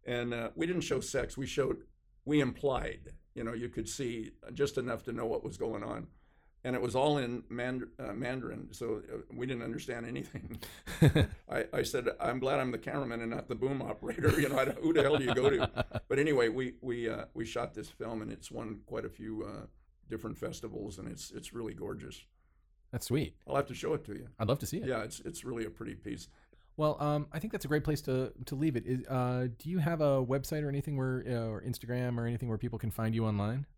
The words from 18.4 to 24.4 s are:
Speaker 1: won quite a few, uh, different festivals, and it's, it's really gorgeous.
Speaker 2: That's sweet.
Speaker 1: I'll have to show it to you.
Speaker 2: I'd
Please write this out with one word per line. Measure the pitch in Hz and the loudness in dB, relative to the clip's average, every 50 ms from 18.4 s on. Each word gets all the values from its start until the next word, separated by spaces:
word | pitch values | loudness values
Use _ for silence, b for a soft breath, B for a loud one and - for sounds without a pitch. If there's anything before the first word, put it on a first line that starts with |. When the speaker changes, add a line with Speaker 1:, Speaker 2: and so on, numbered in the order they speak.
| - - | -12 -10
Speaker 1:
won | - 120 117 107 110 101 - | -8 -8 -6 -6 -8 -10 -10
quite | - 117 113 - | -6 -6 -6 -6
a | - | -6
few, | - - 104 107 110 107 110 | -10 -10 -8 -6 -6 -6 -6
uh, | 101 104 104 110 110 - - _ _ _ _ - | -8 -8 -10 -12 -14 -18 -20 _ _ _ _ -10
different | - 110 113 - 110 - | -8 -8 -6 -4 -6 -6
festivals, | - - 90 87 - - - - - 101 104 - 90 | -4 -6 -6 -6 -8 -10 -8 -8 -6 -8 -8 -8 -10
and | - | -10
it's, | 117 - - - - | -10 -10 -10 -12 -12
it's | - - - - - | -12 -12 -12 -10 -8
really | 120 117 107 - | -6 -6 -6 -6
gorgeous. | - - 104 107 104 113 123 117 - - _ _ _ _ _ _ _ _ _ _ _ _ _ | -6 -6 -8 -8 -8 -10 -14 -14 -16 -20 _ _ _ _ _ _ _ _ _ _ _ _ _
Speaker 2:
That's | - 117 - | -6 -6 0
sweet. | - 120 147 - 78 - - _ | 2 2 2 2 -2 -6 -14 _
Speaker 1:
I'll | 139 135 | 0 0
have | 139 139 | 0 0
to | - 127 | 0 -4
show | - - - 156 | -4 0 0 0
it | 147 - | 0 -2
to | - - | -8 -10
you. | - 120 110 - | -10 -10 -12 -4
Speaker 2:
I'd | - | 0